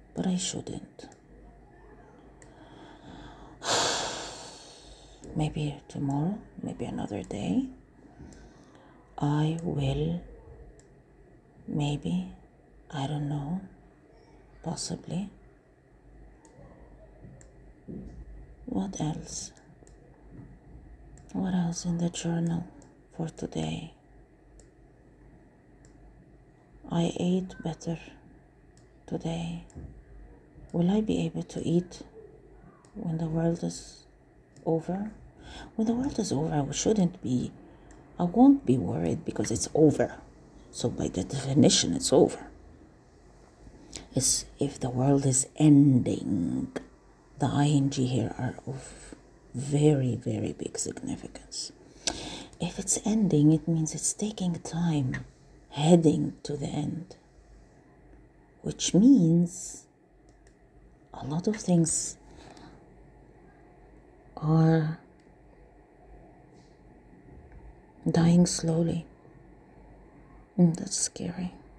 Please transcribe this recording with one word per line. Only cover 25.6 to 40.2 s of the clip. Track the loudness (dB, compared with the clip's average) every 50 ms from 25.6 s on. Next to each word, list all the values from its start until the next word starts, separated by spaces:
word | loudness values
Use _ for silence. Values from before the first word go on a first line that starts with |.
| _ -20 -20 -20 -20 -20 -20 -20 -20 -20 -20 -20 -20 -20 -20 -20 -20 -20 _ _ _ _ -20 -20 -12 -4
I | -2 0 0 0 0 0
ate | 0 0 0 0 -2 -4 -10 -8 -8
better | -8 -8 -6 -6 -8 -8 -8 -8 -16 -20 -20 -20 -20 -20 -20 -20 -20 -20 -20 -20 -20 -20 -20 -20 -20 -20 -20 -12 -10
today. | -8 -8 -6 -6 -6 -6 -6 -8 -10 -12 -14 -16 -16 -16 -16 -16 -16 -20 -20 -20 -20 -20 -20 -20 -20 -20 -20 -20 -20 -20 -18 -8 -2
Will | 0 2 2
I | 2 2
be | 0 0 -2 -2 -2
able | -4 -4 -6 -10
to | -8 -10 -6 -2
eat | 0 0 0 0 -2 -8 -18 -20 -20 -20 -20 -20 -20 -20 -20 -20 -20 -20 -20 -20 -20 -20 -20 -20 -18 -14
when | -10 -6 -6 -4 -4
the | -4 -2
world | -2 0 2 2 0 0 -4
is | -6 -6 -8 -12 -16 -20 -20 -20 -20 -20 -20 -20 _ _ -20 -20 _ _ -8 -2
over? | -2 -2 0 -2 -4 -6 -6 -6 -8 -10 -14 -20 -20 -20 -20 -20 -18 -18 -18 -18 -10 -4
When | -2 0 0
the | 0
world | 0 -2 -2 -2 -2
is | -2 -2 -2
over, | -2 -2 0 0
I | -2 -2 -2 -4
shouldn't | -2 0 2 2 4 2 2 0 -4 -4
be, | -2 -2 -2 -2 -4 -8 -14 -20 -20 -20 -20 -20 -20 -20 -20 -20 -20 -4 -2
I | -2
won't | 0 4 8 8 8 8 6 4
be | 2 2 2
worried | 2 -2 -2 -2 0 0 -2 -2 -4
because | -6 -4 -4 -4 -2
it's | -2 -4 -4 -2 4
over. | 6 6 6 6 4 0 0 -2 -8